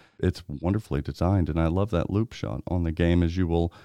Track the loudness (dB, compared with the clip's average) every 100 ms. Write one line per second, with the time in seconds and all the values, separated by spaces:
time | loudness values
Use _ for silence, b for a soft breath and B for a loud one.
0 | b b -2 -2 -6 -6 -2 -2 -2 -4
1 | -4 0 2 4 2 2 0 0 0 -2
2 | 0 -2 -4 -6 -8 -6 -4 -2 0 2
3 | 2 4 2 0 0 0 0 b